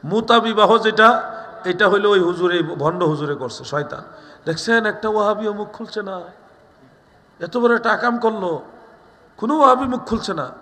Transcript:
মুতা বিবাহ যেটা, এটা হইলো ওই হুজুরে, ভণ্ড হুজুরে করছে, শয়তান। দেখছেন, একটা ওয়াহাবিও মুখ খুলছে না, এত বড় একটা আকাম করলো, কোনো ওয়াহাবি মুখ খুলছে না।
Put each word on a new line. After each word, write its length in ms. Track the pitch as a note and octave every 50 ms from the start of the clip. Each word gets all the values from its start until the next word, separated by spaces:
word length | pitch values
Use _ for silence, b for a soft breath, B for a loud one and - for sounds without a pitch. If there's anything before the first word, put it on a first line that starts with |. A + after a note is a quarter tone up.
| -
মুতা 340 | C#3+ F#3 A3 A3+ A3+ A#3 A#3
বিবাহ 380 | A3+ A3+ A3 G#3 G#3+ F3+ A3 A3
যেটা, 560 | - A3 - G#3 A3 A3+ A#3+ - - - B B B B B - -
এটা 240 | F#3 F3+ F3+ G#3+ F#3+
হইলো 200 | F#3+ G3+ G3+ G#3
ওই 100 | G#3 G3
হুজুরে, 440 | F3+ E3+ F3+ E3 F3+ F3 F3 F3 D#3+
ভণ্ড 400 | D#3 E3+ D3 C#3 D#3 F3 F3+ F3
হুজুরে 320 | D#3+ D#3 C#3+ D3 D3+ D3
করছে, 280 | C#3 C3 A#2+ - - B2+
শয়তান। 380 | - - D3 D3 C#3+ - - - - B B B B B B B
দেখছেন, 400 | - E3 D#3 - - A#3 A#3 A3
একটা 240 | G#3 G3+ G#3+ - A3
ওয়াহাবিও 440 | G#3+ G#3+ G#3 G3+ G#3+ G3+ A3 G#3+ G#3
মুখ 140 | G3+ G#3 G#3
খুলছে 300 | A3 - A#3 A3 - G#3+
না, 180 | G#3 G3 F#3+ F3+ E3+ - - - _ _ _ _ _ _ _ _ - _ _ _ _ _ _ _ _ _ _ _
এত 180 | E3+ E3+ - B3
বড় 180 | A#3 A#3+ A#3
একটা 160 | A3 - A3+
আকাম 260 | G#3+ - - A#3+ A#3 A#3
করলো, 440 | A3+ A3+ A3 G#3 F#3+ F3+ D#3+ C3+ - - - - - - - _ _ _ _ _ _ _ _ -
কোনো 200 | G#3+ A3+ D4 D#4
ওয়াহাবি 280 | C#4+ C4 B3+ B3+ C#4
মুখ 200 | B3+ B3 A#3+ -
খুলছে 280 | - A3 A3 - - F#3+
না। 140 | D#3+ C3+ B2+ - -